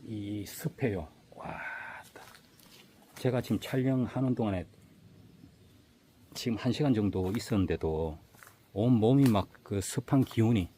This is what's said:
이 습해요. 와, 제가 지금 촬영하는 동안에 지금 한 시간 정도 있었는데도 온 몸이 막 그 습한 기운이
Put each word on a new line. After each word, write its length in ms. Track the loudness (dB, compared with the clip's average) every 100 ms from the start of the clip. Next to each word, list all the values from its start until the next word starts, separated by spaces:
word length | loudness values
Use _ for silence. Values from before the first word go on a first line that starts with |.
이 420 | -10 -8 -6 -8 -8
습해요. 600 | -8 -8 -2 -2 -2 -6 -16 _
와, 260 | -16 -14 -10 -10 -12 -12 -16 -18 -20 -20 -20 -20 _ -20 -20 -20 -20 -20 -4
제가 260 | 0 0
지금 180 | -2 -4
촬영하는 760 | -2 -2 0 0 0 -2 -2 0
동안에 300 | 0 -2 -6 -14 -20 -20 -20 -20 -20 -20 -20 -20 -20 -20 _ _ _ _ _
지금 240 | -8 -4 -2
한 140 | -2
시간 220 | 0 2
정도 380 | 2 2 0 -2
있었는데도 880 | -4 -2 0 2 0 -2 -2 -4 -6 -16 -20 -20 -20 _
온 200 | 0 4
몸이 360 | 6 6 6 6
막 320 | 4 0 -8 -6
그 80 | -4
습한 460 | -4 -6 0 2 2
기운이 440 | 2 4 4 0